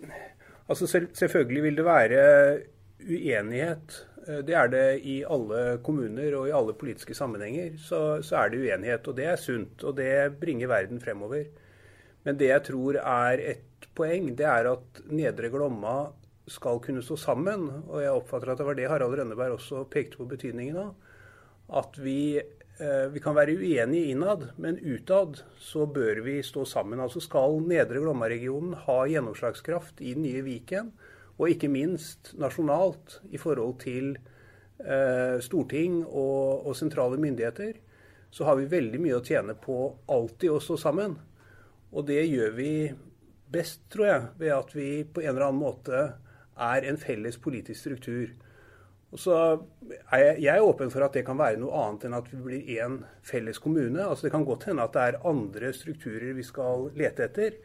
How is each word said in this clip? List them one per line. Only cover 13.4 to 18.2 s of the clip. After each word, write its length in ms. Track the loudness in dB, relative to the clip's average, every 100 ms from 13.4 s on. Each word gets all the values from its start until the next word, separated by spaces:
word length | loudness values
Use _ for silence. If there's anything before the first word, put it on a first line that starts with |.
| -2 -8
et 340 | -12 _ -14 -4
poeng, 360 | -2 0 -2 0
det 80 | 2
er 260 | 4 4
at 340 | 0 -4 -20 -6
Nedre 400 | -2 0 -2 -4
Glomma 500 | -2 -2 -2 -2 -2 -4 -10 -20 _ -20
skal 300 | -8 -2 -2
kunne 200 | -2 -6 -4
stå 100 | -6
sammen, 520 | -2 0 0 -2 -4 -8 -8
og 140 | -4
jeg 100 | 0
oppfatter 380 | 0